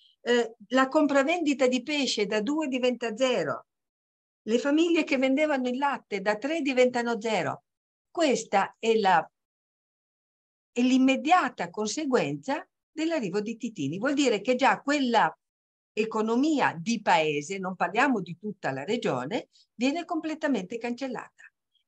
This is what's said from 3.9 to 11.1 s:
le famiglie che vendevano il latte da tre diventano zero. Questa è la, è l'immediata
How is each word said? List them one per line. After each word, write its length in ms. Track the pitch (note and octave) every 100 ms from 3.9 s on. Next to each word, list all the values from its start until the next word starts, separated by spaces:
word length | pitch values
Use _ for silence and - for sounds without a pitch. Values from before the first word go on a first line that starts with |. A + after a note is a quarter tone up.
| _ _ _ _ _
le 160 | G#3+ A#3+
famiglie 440 | C#4+ D4+ E4+ E4
che 140 | D4+ C4+
vendevano 500 | C4 C4+ D4+ C4+ B3
il 120 | B3
latte 420 | C#4+ B3 - G3+
da 160 | G3+ G#3
tre 240 | C#4 E4
diventano 580 | C4+ B3+ B3+ B3 A#3 A3+
zero. 460 | A3+ G3+ C3+ C3 _ _ _ _ _
Questa 680 | F4+ D#4 A3+ - G3 F#3 -
è 200 | A3+ A3
la, 280 | F#3+ E3 - _ _ _ _ _ _ _ _ _ _ _ _ _ _
è 100 | A#3+
l'immediata 880 | B3 B3+ C4